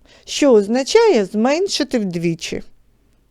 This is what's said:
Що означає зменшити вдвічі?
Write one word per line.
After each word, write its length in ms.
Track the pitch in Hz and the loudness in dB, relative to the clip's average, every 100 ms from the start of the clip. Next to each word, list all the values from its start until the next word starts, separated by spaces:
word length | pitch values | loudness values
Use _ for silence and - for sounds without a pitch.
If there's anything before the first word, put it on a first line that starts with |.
| _ _ | _ _
Що 280 | - - 285 | -12 -2 4
означає 720 | 220 196 247 269 440 466 262 | 4 2 -2 0 2 4 2
зменшити 760 | 190 208 240 311 392 - 285 247 | 0 -2 -2 -2 -2 -4 -4 -4
вдвічі? 640 | 202 170 170 165 - - - - _ _ _ _ _ | -4 -4 -4 -4 -8 -12 -12 -20 _ _ _ _ _